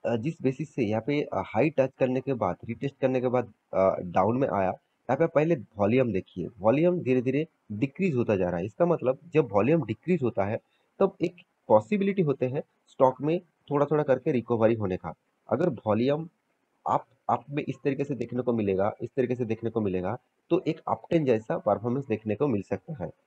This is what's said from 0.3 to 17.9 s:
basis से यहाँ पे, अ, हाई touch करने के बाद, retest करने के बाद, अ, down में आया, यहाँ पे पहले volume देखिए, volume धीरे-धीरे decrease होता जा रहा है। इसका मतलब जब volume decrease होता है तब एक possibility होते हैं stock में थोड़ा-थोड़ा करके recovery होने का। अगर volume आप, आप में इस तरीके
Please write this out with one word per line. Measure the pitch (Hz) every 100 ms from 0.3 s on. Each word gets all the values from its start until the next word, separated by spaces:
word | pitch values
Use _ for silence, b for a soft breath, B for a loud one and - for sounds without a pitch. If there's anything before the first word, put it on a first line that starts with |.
| 165
basis | 131 139 160 -
से |
यहाँ | 104 110 143
पे, | 147
अ, | - - 92
हाई | - 147
touch | - 131 -
करने | 127 127
के | 135
बाद, | 123 98 87 -
retest | 117 139 -
करने | 131 131
के | 123
बाद, | 123 113 _ -
अ, | - 95 -
down | 90 90 98 123
में | 143
आया, | 101 92 - _ _ -
यहाँ | 135
पे | 165
पहले | 143 160 151
volume | 104 101 101 123 127
देखिए, | 92 - 92 80 -
volume | 104 139 175 180
धीरे-धीरे | - 127 127 135 160 _ -
decrease | 104 135 - 190 127
होता | 110 98
जा | 87
रहा | 87
है। | 104
इसका | - 175
मतलब | 156 120 131 -
जब | 151 131
volume | 101 117 165 120
decrease | 107 - 180
होता | 120 - 98
है | 113 _ _ _ -
तब | 190 -
एक | 170 - _ _ -
possibility | 107 107 208 196 196
होते | 151 131 127
हैं | 143 - _ _
stock | - 127 123
में | 143 175
थोड़ा-थोड़ा | - _ - 143 143 151
करके | 147 127 160
recovery | 127 113 117 110 117
होने | 101 90
का। | 82 - _ _ -
अगर | 123 180
volume | 117 107 104 127 147 165 _ _ _ _ _ -
आप, | 127 - _ -
आप | 120 -
में | 143
इस | - 135
तरीके | 143